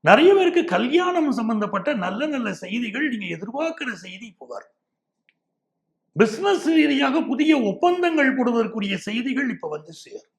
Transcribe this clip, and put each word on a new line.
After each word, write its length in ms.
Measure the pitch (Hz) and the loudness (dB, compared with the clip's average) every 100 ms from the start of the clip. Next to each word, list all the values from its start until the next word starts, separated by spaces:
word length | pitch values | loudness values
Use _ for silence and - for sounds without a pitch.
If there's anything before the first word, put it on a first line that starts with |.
நிறைய 260 | 156 214 339 | 8 8 8
பேருக்கு 300 | 392 359 349 330 | 6 4 2 0
கல்யாணம் 640 | 185 247 330 359 359 302 | 0 2 2 2 0 0
சம்பந்தப்பட்ட 580 | 233 226 220 208 196 233 262 | 0 -2 -2 -2 -2 -2 -2
நல்ல 320 | 180 202 302 | -4 -4 -4
நல்ல 220 | 277 220 | -4 -4
செய்திகள், 560 | 180 180 226 233 220 302 | -8 -8 -6 -6 -4 -4
நீங்க 180 | 233 180 | -4 -8
எதிர்பார்க்கிற 600 | 165 196 262 330 320 277 185 | -8 -8 -6 -6 -6 -10 -10
செய்தி 300 | 185 185 226 | -14 -18 -20
இப்ப 180 | _ 127 | _ -16
வரும். 300 | - - _ _ _ _ _ _ _ _ _ _ _ _ _ _ - | -16 -16 _ _ _ _ _ _ _ _ _ _ _ _ _ _ 0
பிசினஸ் 500 | 226 214 392 392 302 | 0 2 0 0 2
ரீதியாக 480 | 320 294 277 277 294 | 2 4 2 0 0
புதிய 280 | 320 247 311 302 | -2 0 2 2
ஒப்பந்தங்கள் 720 | 214 185 349 359 349 320 269 262 | 2 0 0 2 0 2 0 2
போடுவதற்குரிய 600 | 247 233 208 226 202 196 | 0 0 -2 -4 -6 -6
செய்திகள் 500 | - 220 254 262 269 | -6 -6 -4 -4 -4
இப்ப 180 | 214 156 | -6 -8
வந்து 240 | 151 156 160 | -10 -12 -20
சேரும். 360 | - 135 _ | -18 -20 _